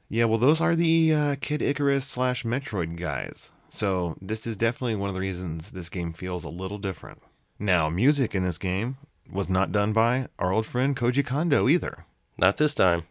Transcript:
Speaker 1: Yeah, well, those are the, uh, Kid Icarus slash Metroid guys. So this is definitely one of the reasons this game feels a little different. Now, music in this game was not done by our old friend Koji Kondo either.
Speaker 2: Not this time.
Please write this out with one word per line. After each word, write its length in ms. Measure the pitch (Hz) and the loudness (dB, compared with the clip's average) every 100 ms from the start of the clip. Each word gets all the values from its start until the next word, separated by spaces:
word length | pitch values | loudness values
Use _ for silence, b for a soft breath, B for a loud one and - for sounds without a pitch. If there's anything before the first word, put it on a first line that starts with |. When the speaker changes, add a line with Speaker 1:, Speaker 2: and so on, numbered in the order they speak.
| - | -6
Speaker 1:
Yeah, 160 | 110 117 | 0 2
well, 120 | 110 | 4
those 220 | 123 156 | 4 4
are 160 | 165 170 | 2 2
the, 380 | 165 165 160 | 2 4 4
uh, 220 | 156 147 139 | 2 0 -2
Kid 220 | - 147 | -4 -2
Icarus 420 | 117 143 143 139 135 | 0 0 2 0 -2
slash 380 | - 127 127 | -2 0 0
Metroid 520 | 117 123 135 104 82 85 | -2 -2 -2 -4 -2 -2
guys. 540 | 85 67 50 - - _ _ | -4 -4 -6 -10 -16 _ _
So 480 | - 104 92 87 80 | -4 -2 0 -2 -4
this 260 | 95 110 117 | -6 -6 -4
is 100 | 104 | 0
definitely 380 | 113 120 127 107 | -2 0 -2 -2
one 120 | 98 | -2
of 60 | |
the 60 | 95 | -2
reasons 500 | 95 90 92 80 78 | -2 -4 -4 -6 -8
this 180 | 92 85 | -10 -8
game 240 | 90 85 | -6 -6
feels 320 | 80 92 90 | -6 -6 -6
a 40 | 80 | -6
little 280 | 85 95 101 | -6 -6 -4
different. 440 | 98 92 - 50 _ _ _ - | -4 -6 -10 -16 _ _ _ -6
Now, 300 | 104 90 78 | 0 2 2
music 460 | 85 123 143 120 | 2 2 4 2
in 100 | 98 | 0
this 140 | 92 85 | 0 0
game 400 | 92 92 113 135 - _ - | -2 -2 -2 -6 -12 _ -8
was 160 | 98 90 | -4 0
not 240 | 92 92 | 2 2
done 200 | 98 104 | 2 2
by 340 | 107 117 127 135 - | 2 2 2 -2 -2
our 140 | 92 | 0
old 140 | 98 110 | 0 0
friend 280 | 123 131 | 0 0
Koji 300 | 135 120 127 | 0 0 0
Kondo 440 | 135 135 170 127 104 | 0 0 2 2 4
either. 360 | 160 113 - - _ _ - | 2 0 -8 -16 _ _ 2
Speaker 2:
Not 220 | 92 101 | 2 4
this 160 | 151 | 2
time. 300 | - 95 85 87 | 4 4 4 -2